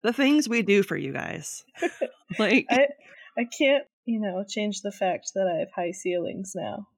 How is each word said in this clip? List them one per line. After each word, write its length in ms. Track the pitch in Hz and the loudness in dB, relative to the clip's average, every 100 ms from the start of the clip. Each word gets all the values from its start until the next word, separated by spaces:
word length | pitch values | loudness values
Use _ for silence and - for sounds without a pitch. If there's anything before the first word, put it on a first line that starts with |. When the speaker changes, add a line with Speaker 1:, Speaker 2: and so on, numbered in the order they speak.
Speaker 1:
The 100 | 214 | 0
things 360 | 240 277 302 262 | 2 4 4 4
we 140 | 233 | 0
do 200 | 190 202 | 4 4
for 140 | 196 160 | 4 -2
you 160 | 135 | -4
guys. 520 | 139 82 - 151 - _ - | -6 -6 -8 -10 -14 _ -6
<laughs> 100 | 349 - - - _ 175 | -6 -4 -8 -8 _ -2
Like 260 | 208 247 - | 4 2 4
Speaker 2:
I, 180 | 240 277 - - - - - | 2 2 0 -20 -20 -10 -6
I 60 | 240 - | -6 2
can't, 280 | 285 277 285 _ | 4 4 0 _
you 160 | - 220 | -6 -2
know, 240 | 208 185 196 | -2 -4 -6
change 320 | - 208 202 | -4 -2 -4
the 80 | 202 | -8
fact 400 | 202 190 175 - 196 | -2 -2 -2 -6 -2
that 100 | 185 | 0
I 140 | 165 | 0
have 80 | 170 | -4
high 180 | - 175 | -4 -6
ceilings 600 | 175 185 175 170 185 190 185 | -4 -2 -2 -2 -6 -10 -8
now 320 | - 208 202 | -8 -8 -14